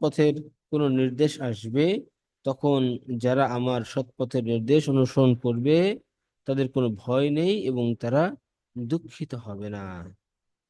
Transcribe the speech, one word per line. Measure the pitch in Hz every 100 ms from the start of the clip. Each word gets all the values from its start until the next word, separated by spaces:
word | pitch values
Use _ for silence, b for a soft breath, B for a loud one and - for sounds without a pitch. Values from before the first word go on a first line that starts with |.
পথের | 156 - 151 147 151 _ _
কোনো | 151 143
নির্দেশ | 131 131 123 151 147
আসবে, | 131 104 110 127 165 214 - _ _ _
তখন | 135 131 147 139 127 120 123 120
যারা | 123 127 131
আমার | 120 127 123
সৎ | 113 - 127 _
পথের | 123 131
নির্দেশ | 113 117 113 151 156
অনুসরণ | 135 127 - 131 123
করবে, | 123 117 131 160 190 214 _ _ _ _ -
তাদের | 135 131
কোনো | 135 123
ভয় | 104 - 127 147
নেই | 147 175 214
এবং | 131 123 120 117
তারা | 117 135 175 285 _ _ _ 123
দুঃখিত | 120 165 165 - 151 123
হবে | 110 98 104
না। | 104 95 90 90 95 _ _ _ _ _